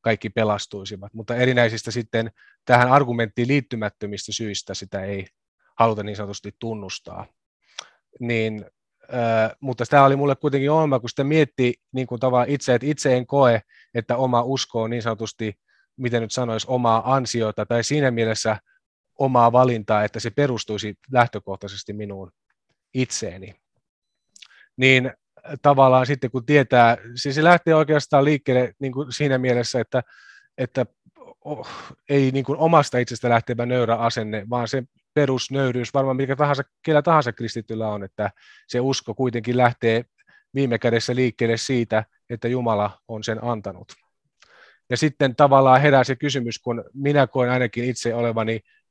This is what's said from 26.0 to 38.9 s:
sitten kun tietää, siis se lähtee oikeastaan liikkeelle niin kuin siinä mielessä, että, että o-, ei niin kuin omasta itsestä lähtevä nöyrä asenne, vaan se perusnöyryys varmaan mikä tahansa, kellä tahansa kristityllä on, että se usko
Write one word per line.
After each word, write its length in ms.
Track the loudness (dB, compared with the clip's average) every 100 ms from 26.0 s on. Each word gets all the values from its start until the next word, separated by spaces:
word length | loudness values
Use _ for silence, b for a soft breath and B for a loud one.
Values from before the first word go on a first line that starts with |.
| 2
sitten 240 | -2 -4
kun 160 | -6 0
tietää, 500 | 2 4 4 4 4 -4
siis 200 | -10 -6
se 100 | 2
lähtee 300 | 4 4 4
oikeastaan 500 | 2 4 0 2 2
liikkeelle 480 | 4 2 2 0 0 -4
niin 140 | -8
kuin 200 | -6 -8
siinä 260 | -4 -2 0
mielessä, 420 | 0 0 -2 -4
että, 220 | -2 -4 -4 B B B B -10
että 280 | -6 -4 -6 _ _ _ -20 -18
o-, 220 | -14 -12 -12 B B -16 -2
ei 220 | 2 2
niin 140 | 0
kuin 140 | -4 0
omasta 400 | 4 4 4 0
itsestä 300 | -2 -4 0
lähtevä 380 | 0 0 -4 -2
nöyrä 300 | 0 0 0
asenne, 500 | 0 -2 -6 -8 -6
vaan 180 | -6 -4
se 140 | -6 -6 _ _
perusnöyryys 800 | 0 0 0 -4 -2 -2 -2 -2
varmaan 220 | -2 0 -2
mikä 200 | -2 0
tahansa, 260 | 0 0 -6 _
kellä 200 | 0 2
tahansa 300 | 4 2 2
kristityllä 560 | -4 -8 -8 -8 -6 -6
on, 160 | -6
että 260 | -8 -6 -6 b b b -8
se 120 | -4
usko 340 | -2